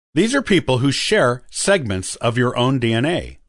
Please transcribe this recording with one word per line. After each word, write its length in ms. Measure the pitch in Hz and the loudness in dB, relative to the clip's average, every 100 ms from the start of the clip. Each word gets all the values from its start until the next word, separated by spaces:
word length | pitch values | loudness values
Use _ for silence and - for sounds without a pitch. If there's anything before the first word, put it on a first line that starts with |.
| _ | _
These 220 | 147 220 277 | -2 0 0
are 60 | |
people 380 | - 180 - 127 | 2 0 2 0
who 120 | 139 | 0
share 520 | 131 - 208 131 123 - | 0 0 2 2 0 -6
segments 680 | - - 196 120 95 92 - | -6 0 0 0 -4 -6 -4
of 200 | 120 117 | -2 0
your 200 | 123 123 | 0 0
own 220 | 127 135 | 0 0
D 140 | 117 | 0
N 120 | 113 143 | 0 0
A 340 | 175 64 - | -2 -6 -14